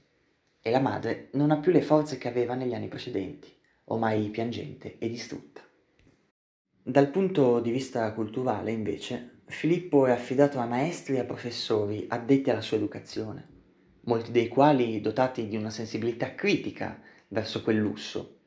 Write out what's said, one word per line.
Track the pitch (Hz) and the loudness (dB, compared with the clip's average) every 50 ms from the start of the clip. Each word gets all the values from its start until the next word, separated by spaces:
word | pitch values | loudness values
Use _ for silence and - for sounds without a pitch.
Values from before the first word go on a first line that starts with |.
| _ _ _ _ _ _ _ _ _ _ _ _ | _ _ _ _ _ _ _ _ _ _ _ _
e | _ 113 | _ 0
la | 117 131 | 2 2
madre | 139 120 98 - - 113 110 - - - - | 2 2 0 -2 -2 -4 -4 -4 -6 -4 0
non | 135 147 147 | 2 4 4
ha | 156 151 | 4 4
più | 151 185 175 | 4 4 4
le | 147 | 4
forze | - - 151 156 151 - 139 123 | 4 4 4 2 2 0 -4 -6
che | - 123 | -6 -4
aveva | 117 123 120 117 127 | -2 0 -2 0 -2
negli | 131 131 127 117 | -2 -4 -4 -4
anni | 107 104 98 | -4 -6 -8
precedenti, | - - - - - 98 98 90 - - - - - _ _ _ _ _ _ | -10 -10 -10 -6 -4 -4 -4 -6 -8 -14 -18 -20 -20 _ _ _ _ _ _
ormai | - 113 113 113 110 110 107 107 104 | -6 -4 -2 0 0 0 0 0 -2
piangente | 107 - 113 123 117 - 85 73 - - - - - - | -2 -4 -4 -4 -4 -6 -8 -10 -12 -12 -14 -14 -10 -6
e | 117 113 | -6 -6
distrutta. | 117 - - - - - - - _ - - _ _ _ _ _ _ _ _ _ _ _ _ _ _ _ _ _ _ _ _ _ _ _ | -6 -6 -8 -10 -12 -12 -14 -16 _ -20 -20 _ _ _ _ _ _ _ _ _ _ _ _ _ _ _ _ _ _ _ _ _ _ _
Dal | _ - 127 139 139 139 | _ 2 4 6 6 6
punto | - 190 196 185 190 156 135 123 120 120 | 4 2 0 2 4 4 6 6 6 4
di | 113 117 | 2 0
vista | 117 131 135 - - 123 113 107 104 | -2 -2 -4 -4 -2 -2 -2 -2 -2
culturale, | - 110 107 - 131 127 127 107 101 95 107 | -4 -4 -4 -4 -2 -2 -2 -2 -2 -2 -4
invece, | 113 110 107 101 - - - - 123 120 - - - - _ | -2 -2 -2 -4 -4 -6 -6 -8 -8 -8 -10 -12 -18 -20 _
Filippo | - - - - 156 175 170 170 - - 143 135 127 | -14 -10 -4 0 2 2 2 2 4 4 6 6 6
è | |
affidato | 123 117 - - 127 127 143 143 143 135 | 4 2 0 0 2 4 4 4 4 0
a | 120 | -4
maestri | 117 120 123 139 175 - - - - 135 | -2 -2 -2 -2 -2 -4 -6 -4 -2 -2
e | 127 | -2
a | 120 | -2
professori | 123 - 113 - 120 117 - - - 117 107 104 101 107 107 92 - | -4 -6 -8 -8 -8 -8 -6 -2 0 2 2 2 0 -2 -4 -4 -4
addetti | - 117 117 117 139 135 135 135 | -6 -4 2 4 4 4 4 2
alla | 117 107 | 0 0
sua | 107 - - 110 | -2 -2 -2 -2
educazione, | - - - - - - - 110 110 107 101 - - - - - _ _ _ _ _ _ _ _ | -2 -2 -4 -10 -12 -10 -8 -8 -6 -6 -8 -12 -14 -18 -20 -20 _ _ _ _ _ _ _ _
molti | - 117 117 113 113 - | -2 0 0 0 0 2
dei | 117 120 113 113 | 2 2 2 4
quali | - 135 139 151 147 131 123 113 110 107 | 4 6 6 8 6 6 4 2 0 -2
dotati | 104 110 107 - 127 127 - - 113 104 | -2 -2 0 2 0 0 0 -4 -6 -4
di | 104 | -4
una | 110 107 110 | -4 -4 -6
sensibilità | 107 - 113 110 - 113 107 120 117 - 131 123 - | -6 -8 -8 -6 -6 -4 -4 -4 -2 -4 -6 -6 -6
critica | - - 202 185 - - 107 - - 104 92 - - - - - - _ _ | -2 0 2 2 2 0 -6 -8 -8 -8 -8 -8 -12 -16 -20 -20 -20 _ _
verso | 101 110 107 - - 110 | -4 -4 -4 -4 -4 -4
quel | - 117 110 107 | 0 0 2 2
lusso | 107 98 - - - - - - - - - _ _ | 2 0 -2 -4 -8 -8 -8 -8 -8 -10 -14 _ _